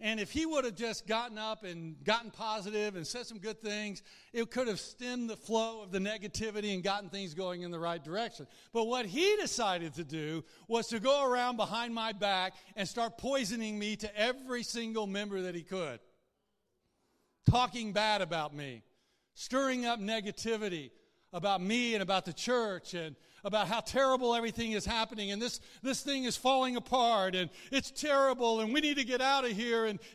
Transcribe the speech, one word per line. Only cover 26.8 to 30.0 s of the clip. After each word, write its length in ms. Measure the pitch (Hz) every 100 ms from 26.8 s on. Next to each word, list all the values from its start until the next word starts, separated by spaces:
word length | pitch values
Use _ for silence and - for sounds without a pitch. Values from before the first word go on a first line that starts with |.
| - 254 233 226 190
and 160 | 185 175 - -
it's 180 | 269 -
terrible 680 | - 302 277 269 254 233 226
and 120 | 220
we 80 | 277
need 160 | 294 285
to 80 |
get 160 | 240 247
out 240 | 262 277
of 60 | 254
here 340 | 202 240 226
and 140 | 226 208